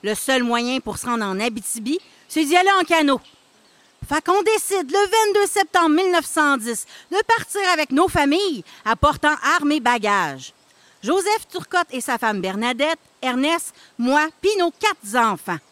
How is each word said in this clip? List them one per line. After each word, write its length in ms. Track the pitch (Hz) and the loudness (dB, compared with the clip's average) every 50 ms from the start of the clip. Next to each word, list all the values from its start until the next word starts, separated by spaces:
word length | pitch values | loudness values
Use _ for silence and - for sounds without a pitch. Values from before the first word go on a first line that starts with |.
le 140 | - 202 214 | -4 -4 -6
seul 260 | - - - 262 254 | -4 -2 0 0 0
moyen 380 | 247 233 233 233 240 247 262 262 | 0 0 0 -2 -2 -2 -4 -4
pour 180 | - 220 - | -6 -8 -10
se 80 | - - | -8 -6
rendre 180 | 247 240 233 214 | -4 -4 -2 -2
en 160 | 196 190 190 | -4 -4 -4
Abitibi, 600 | 220 247 220 240 190 - - 233 208 247 302 381 - - - _ _ | -4 -4 -6 -6 -8 -8 -10 -6 -4 -4 -4 -6 -6 -12 -20 _ _
c'est 180 | _ - 311 320 | _ -2 -2 0
d'y 100 | 277 330 | 2 2
aller 160 | 349 370 392 392 381 | 4 4 4 2 2
en 40 | 349 | 2
canot. 380 | - 339 330 302 285 269 - - - _ _ _ _ _ _ _ _ _ _ _ _ _ _ - | 2 2 2 2 2 0 -2 -4 -14 _ _ _ _ _ _ _ _ _ _ _ _ _ _ -8
Fait 160 | - 277 311 _ | -4 -4 -4 _
qu'on 160 | - 359 415 | 2 2 2
décide, 480 | 359 415 440 403 - - 403 381 320 254 | 4 2 2 2 0 -2 -2 -4 -2 0
le 80 | 311 | 2
vingt-deux 500 | 392 403 359 392 440 440 415 381 415 403 | 2 2 4 4 2 2 4 4 2 2
septembre 420 | - - 403 381 - - 359 339 320 | 2 2 0 -2 2 2 2 4 4
mille 220 | 294 330 381 370 | 4 4 2 2
neuf 140 | 359 330 - | 2 0 0
cent 320 | - - 320 302 285 277 | 0 0 0 2 2 2
dix, 300 | 247 214 240 233 - - - - - - _ | 0 -2 -6 -6 -6 -8 -12 -18 -20 -12 _
de 60 | 330 392 - - 453 | -2 -2 2 2 0
partir 240 | 466 - - - 403 392 370 | 0 0 -6 -4 -2 0 2
avec 200 | 349 311 302 - | 2 0 0 0
nos 160 | 262 277 370 | 2 2 2
familles, 560 | 349 - 349 285 277 294 370 415 381 294 202 - - - - - | 2 2 2 2 2 2 2 0 -2 -4 -6 -10 -14 -20 -8 -4
apportant 500 | 214 233 - - 294 277 - - 294 302 - - 269 320 | -4 -2 2 2 2 2 2 0 0 0 0 0 0 0
armes 160 | 349 294 285 | 2 2 0
et 80 | 294 311 | 0 2
bagages. 760 | 226 240 247 233 208 208 202 196 175 151 139 131 131 - _ _ _ _ _ _ _ _ _ _ - | 2 0 0 2 0 0 2 2 0 -2 -6 -10 -14 -20 _ _ _ _ _ _ _ _ _ _ -4
Joseph 440 | 214 330 392 233 403 427 440 - _ | -2 -2 0 0 0 -2 -2 -4 _
Turcotte 360 | - 370 - _ - 359 339 _ | -12 -12 -10 _ -2 -2 -2 _
et 100 | 254 254 | -6 -8
sa 160 | - - 254 | -4 -4 -4
femme 240 | 226 - 220 208 196 | -2 -2 -2 -2 -2
Bernadette, 580 | 175 190 190 208 226 240 240 226 277 311 330 _ _ _ _ _ | -4 -4 -4 -2 -4 -4 -2 -2 -2 -2 -2 _ _ _ _ _
Ernest, 540 | - 254 254 254 269 302 330 339 - - _ - - _ _ - | -6 -4 -2 0 0 0 0 -2 -4 -10 _ -20 -20 _ _ -4
moi, 280 | 233 254 277 294 302 320 _ _ | 0 2 2 2 0 -2 _ _
puis 100 | - 392 427 | -2 0 2
nos 140 | 392 349 339 | 2 0 -2
quatre 440 | - _ - 427 381 _ - 202 208 | -2 _ -2 -2 -2 _ -8 -2 0
enfants. 440 | 247 233 220 190 156 - - 175 147 _ _ | 0 2 2 0 -4 -6 -8 -8 -8 _ _